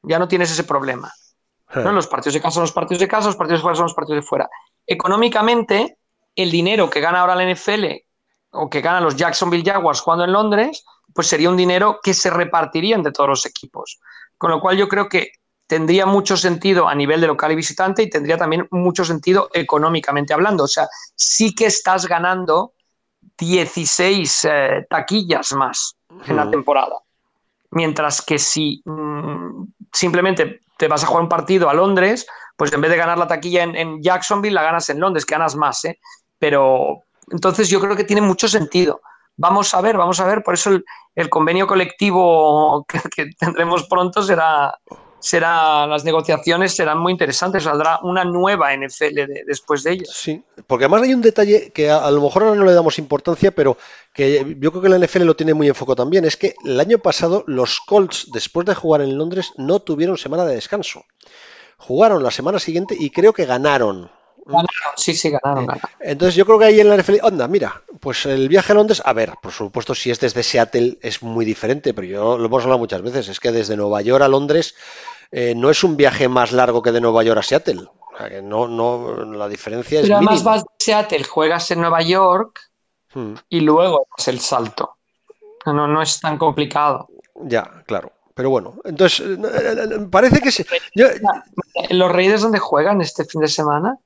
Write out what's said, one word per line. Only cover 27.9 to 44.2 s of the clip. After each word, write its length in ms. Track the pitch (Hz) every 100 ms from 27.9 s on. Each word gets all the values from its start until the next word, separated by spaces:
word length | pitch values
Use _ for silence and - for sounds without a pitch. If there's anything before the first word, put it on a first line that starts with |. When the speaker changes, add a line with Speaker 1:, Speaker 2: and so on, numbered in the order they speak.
| 151 151 143
Speaker 1:
que 160 | - 147
si, 440 | - 156 151 - -
mm, 800 | 156 151 147 156 147 87 - 190 _ -
simplemente 680 | - 180 175 190 170 151 - _ -
te 100 | 156
vas 160 | 151
a 40 | 160
jugar 160 | 170
un 60 | 170
partido 400 | 170 - 185 160
a 40 |
Londres, 520 | 151 196 190 190 247 - - - -
pues 140 | 147
en 80 | 147
vez 100 | 156
de 60 | 165
ganar 200 | 170 170
la 100 | 165
taquilla 360 | 160 175 175
en, 120 | 170 170
en 280 | 165 156
Jacksonville, 500 | 160 180 - 208 208
la 100 | 190
ganas 260 | 156 170 160
en 100 | 143
Londres, 260 | 190 175 -
que 100 | 151
ganas 200 | 160 139
más, 300 | 147 - 165
¿eh? 140 | - - - _ _
Pero 640 | 151 143 135 127 147 147 _ _ _
entonces 400 | 170 190 190 196
yo 100 | 196
creo 160 | 202 202
que 80 |
tiene 180 | 208 208
mucho 260 | 208 185 233
sentido. 540 | 214 151 175 170 - - _ _ -
Vamos 360 | 165 196 196
a 80 | 185
ver, 140 | 208 214
vamos 240 | 175 180
a 60 | 190
ver. 180 | 214
Por 120 | 208 175
eso 160 | 208
el, 120 | 190 - - _ -
el 140 | 160
convenio 360 | 170 156 180 190
colectivo 1160 | 190 175 - 202 185 180 160 156 151 151 147 -
que, 120 | 165 175 -
que 140 | 147 -
tendremos 440 | 170 165 170 175
pronto 400 | 170 185 180 208